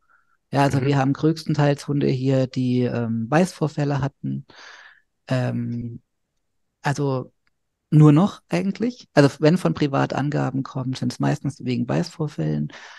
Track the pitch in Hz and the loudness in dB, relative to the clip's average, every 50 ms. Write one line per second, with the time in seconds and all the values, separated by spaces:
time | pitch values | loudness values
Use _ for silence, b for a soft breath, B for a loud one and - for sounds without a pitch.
0 | _ _ _ _ _ _ _ _ _ - - 139 139 139 135 139 127 143 143 139 | _ _ _ _ _ _ _ _ _ -4 0 2 2 2 2 0 0 0 2 2
1 | 127 139 139 - - 156 160 160 - - 151 143 147 143 143 143 - - 143 143 | 2 0 0 2 0 0 0 0 -2 -4 0 2 2 2 2 -2 -4 -4 -2 -2
2 | 143 139 139 131 127 135 135 131 131 123 - 131 127 123 123 123 123 120 - 120 | 0 0 0 0 0 0 2 2 0 -2 -2 -4 -2 0 0 0 0 0 -2 -4
3 | 117 113 113 113 113 113 147 160 185 175 - - 156 147 - - 143 143 143 131 | -4 -4 -4 -4 -4 0 2 2 2 0 -2 -4 -4 -4 -2 -2 -4 -2 -2 -2
4 | 139 139 _ _ - 135 139 139 139 b b b b b b b b b b b | -4 -6 _ _ -8 -6 -6 -6 -8 b b b b b b b b b b b
5 | b b _ _ _ - 131 127 123 123 120 120 120 117 117 120 120 120 117 - | b b _ _ _ -4 -2 -2 -2 -2 -4 -4 -6 -6 -6 -8 -8 -10 -12 -14
6 | _ _ _ _ _ _ _ _ _ _ _ _ _ _ _ _ - 147 135 - | _ _ _ _ _ _ _ _ _ _ _ _ _ _ _ _ -4 -4 -2 -2
7 | 143 139 131 127 - - _ _ _ _ _ _ _ _ _ _ _ - - 151 | -2 -2 -2 -4 -6 -8 _ _ _ _ _ _ _ _ _ _ _ 4 6 8
8 | 151 151 147 151 196 202 - - _ - - 175 185 196 185 - 214 247 240 - | 8 8 8 6 4 2 -2 -8 _ -4 -4 -2 -2 -4 -4 -4 -4 -6 -6 -8
9 | - _ - 151 143 139 - - 156 151 175 185 - 165 156 - 151 139 135 139 | -14 _ 2 4 4 4 4 4 2 2 2 4 0 -2 -2 0 -2 -2 0 -2
10 | 135 - - - 135 147 147 147 139 131 131 135 127 - - 135 127 131 131 - | -2 -2 -2 -4 -4 -2 -2 -2 -2 -2 -2 -4 -6 -6 -6 -6 -4 -4 -4 -4
11 | - 123 - - 143 139 151 - - 143 - - - 123 127 120 120 123 135 156 | -4 -6 -4 -2 0 0 0 0 -2 -6 -8 -6 -6 -4 -2 -2 -2 -2 -2 -2
12 | 170 - - - 156 147 - - 156 151 - 151 147 147 B B B B B | -2 -4 -6 -8 -8 -8 -6 -4 -4 -2 -2 -2 -4 -6 B B B B B